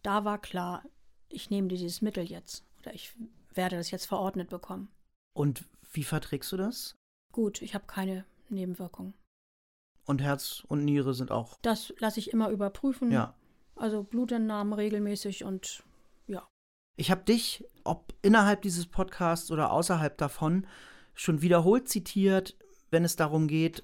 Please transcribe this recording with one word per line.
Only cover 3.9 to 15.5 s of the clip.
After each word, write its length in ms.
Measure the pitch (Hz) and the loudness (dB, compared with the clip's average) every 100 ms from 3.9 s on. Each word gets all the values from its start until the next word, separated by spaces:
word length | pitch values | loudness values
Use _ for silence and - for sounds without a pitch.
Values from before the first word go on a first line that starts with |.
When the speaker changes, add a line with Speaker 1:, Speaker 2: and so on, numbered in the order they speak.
Speaker 1:
jetzt 160 | 185 - | -8 -4
verordnet 420 | 196 190 190 175 | -2 -2 -4 -6
bekommen. 400 | 175 - 190 196 - _ _ _ | -10 -10 -12 -12 -18 _ _ _
Speaker 2:
Und 300 | - 147 123 - _ - | 0 0 0 -10 _ -10
wie 100 | 156 | -8
verträgst 480 | 143 156 - 143 - | -2 -4 -2 -6 -4
du 60 | 185 | -4
das? 380 | 202 254 - - _ _ _ | -4 -4 -12 -16 _ _ _
Speaker 1:
Gut, 300 | - 214 - | -2 -2 -2
ich 140 | 220 | -8
habe 100 | 202 | -10
keine 400 | - 190 190 185 - _ - | -8 -6 -4 -4 -10 _ -10
Nebenwirkungen. 640 | 196 185 180 175 - 185 - _ _ _ _ _ _ _ _ | -6 -6 -8 -10 -12 -14 -14 _ _ _ _ _ _ _ _
Speaker 2:
Und 160 | - 139 | -2 0
Herz 420 | 143 139 - - - | 2 0 -4 -10 -4
und 180 | 147 | 0
Niere 280 | 147 143 135 | 4 4 2
sind 180 | 127 127 | 0 -2
auch 260 | 113 113 - | -2 -2 -2
Speaker 1:
Das 320 | 233 220 - - | 0 0 -4 -4
lasse 200 | 220 220 | -2 -2
ich 120 | - | -2
immer 180 | 226 214 | 0 2
überprüfen. 640 | 208 196 - 277 247 240 | 0 -2 0 -2 0 2
Speaker 2:
Ja. 240 | 131 - - _ _ _ | 2 0 -6 _ _ _
Speaker 1:
Also 280 | - 226 214 | -6 -2 -2
Blutentnahmen 720 | 196 233 247 233 220 208 208 | -2 -2 0 0 0 0 -2
regelmäßig 680 | 208 214 208 208 202 202 190 | 0 0 0 -2 -2 -6 -6
und 400 | - | -6